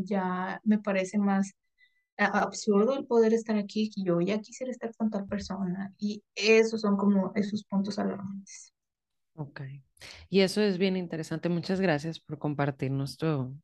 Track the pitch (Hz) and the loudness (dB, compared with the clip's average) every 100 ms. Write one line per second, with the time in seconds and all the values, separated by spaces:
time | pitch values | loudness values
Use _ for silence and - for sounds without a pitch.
0 | 185 196 185 180 185 - 214 214 208 190 | 0 -2 0 -2 -4 -4 2 2 2 -2
1 | 190 208 202 196 196 _ _ _ _ _ | 0 0 2 2 0 _ _ _ _ _
2 | _ - 202 208 - - 220 202 226 277 | _ -2 2 2 0 -2 2 4 4 2
3 | - 233 220 226 226 214 202 214 214 202 | 2 6 6 4 0 -2 -2 -2 -2 -2
4 | 185 170 180 214 - - 254 - 226 - | 0 2 2 -2 -4 -10 -8 -6 -8 -2
5 | 220 202 196 202 - 190 180 190 196 - | -2 -2 -4 -6 -6 -4 -4 -4 -8 -6
6 | 208 214 _ - 208 226 226 220 202 196 | -6 -6 _ -2 4 6 6 2 0 2
7 | 202 196 190 208 - 214 - 196 202 - | 4 4 2 -2 -2 -4 -2 -2 -2 -2
8 | 190 196 196 196 - - - _ _ _ | -4 -4 -8 -12 -14 -20 -20 _ _ _
9 | _ _ _ 160 139 - 135 139 _ _ | _ _ _ -12 -12 -10 -14 -14 _ _
10 | - - - 190 185 214 208 175 196 185 | -20 -18 0 2 4 4 2 2 2 0
11 | 175 160 156 160 170 170 147 190 190 147 | -4 -6 -6 -4 0 0 0 0 2 2
12 | 165 160 - 151 151 143 143 135 131 135 | -2 -8 -12 -6 -4 0 -2 0 -2 -2
13 | 139 - 160 143 127 143 | -4 -2 -2 -2 -4 -10